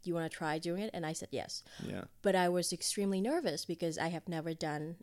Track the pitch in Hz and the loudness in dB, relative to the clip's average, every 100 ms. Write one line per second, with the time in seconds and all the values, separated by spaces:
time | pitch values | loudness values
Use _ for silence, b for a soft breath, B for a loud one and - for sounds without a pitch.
0 | 180 170 160 - 160 156 170 180 214 180 | -2 0 -2 -2 -2 0 0 -2 -2 -2
1 | 160 160 - 127 - - B B - 95 | -4 -4 -4 -4 -4 -8 B B -6 -6
2 | - - 202 185 175 180 170 180 - - | -8 0 4 6 6 4 0 -2 -2 2
3 | 196 190 214 330 233 151 - 165 170 160 | 2 2 2 2 2 -2 -4 -2 0 0
4 | 165 170 - 165 165 165 156 147 156 165 | 0 -2 -2 -4 -2 -2 -2 -2 -4 -6